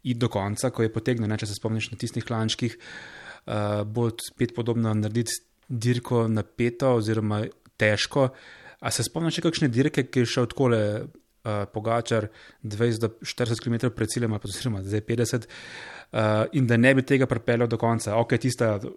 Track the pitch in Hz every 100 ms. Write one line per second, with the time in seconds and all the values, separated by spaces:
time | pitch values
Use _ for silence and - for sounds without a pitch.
0 | - 117 120 101 98 104 131 - 110 113
1 | 127 117 107 107 101 104 110 110 - 110
2 | 117 120 - 113 110 - 120 - - -
3 | - - - - - 107 104 104 107 113
4 | 117 113 - - 117 - 117 117 113 107
5 | 104 113 113 - - _ _ 120 120 123
6 | - 120 113 110 104 - 120 120 135 120
7 | 107 110 107 104 110 - - - 107 104
8 | - 143 131 - - - - - 120 -
9 | 113 165 165 160 165 - 147 117 147 -
10 | 127 127 117 - 120 - 127 113 104 110
11 | 113 - _ _ 117 104 101 107 110 117
12 | 117 113 104 - - _ 110 104 120 113
13 | 110 - - - 120 113 117 117 127 -
14 | 110 - 117 107 101 95 127 101 95 107
15 | - 117 117 123 - - - - - -
16 | - 113 107 107 110 147 123 117 127 135
17 | 131 135 131 117 - 117 120 113 117 113
18 | - 110 113 123 131 - 113 104 -